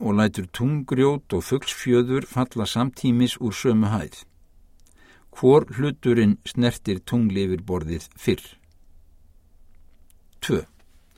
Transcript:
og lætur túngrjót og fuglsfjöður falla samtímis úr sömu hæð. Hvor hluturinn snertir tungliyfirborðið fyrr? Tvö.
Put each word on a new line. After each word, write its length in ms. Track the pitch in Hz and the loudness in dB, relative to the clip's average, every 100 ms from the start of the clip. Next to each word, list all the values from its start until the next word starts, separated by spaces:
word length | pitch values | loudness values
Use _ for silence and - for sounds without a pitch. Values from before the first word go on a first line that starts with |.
og 140 | 117 104 | 0 2
lætur 300 | 107 104 90 | 2 -2 -10
túngrjót 800 | - 127 151 131 131 139 143 - | -4 -4 -2 -2 2 2 0 -4
og 140 | 92 - | -6 -2
fuglsfjöður 800 | 139 - - 127 120 123 135 - | -4 -4 -8 2 2 2 -2 -4
falla 380 | 127 127 120 101 | -4 -4 -4 -4
samtímis 680 | 117 127 - 131 120 123 - | -2 -4 -2 0 2 2 0
úr 160 | 120 - | -4 0
sömu 320 | 135 110 104 | 2 2 2
hæð. 320 | 107 76 - - _ _ _ _ _ - _ - - _ | 0 -6 -14 -20 _ _ _ _ _ -20 _ -20 -20 _
Hvor 320 | - 131 147 156 | 2 6 6 4
hluturinn 640 | 123 143 135 127 117 104 98 | -4 -4 -2 2 4 4 2
snertir 560 | - - 120 - - 90 - | -4 -2 0 -2 -4 -6 -2
tungliyfirborðið 1000 | 120 110 98 95 90 92 90 80 82 - - | 0 0 0 -2 -4 -4 -4 -4 -8 -10 -6
fyrr? 240 | - 98 - - _ _ - - - - - _ _ _ - - - - - - _ - | -2 -2 -6 -20 _ _ -20 -20 -20 -20 -20 _ _ _ -20 -20 -20 -20 -20 -20 _ -14
Tvö. 160 | - 98 - _ _ - _ | -4 -4 -4 _ _ -20 _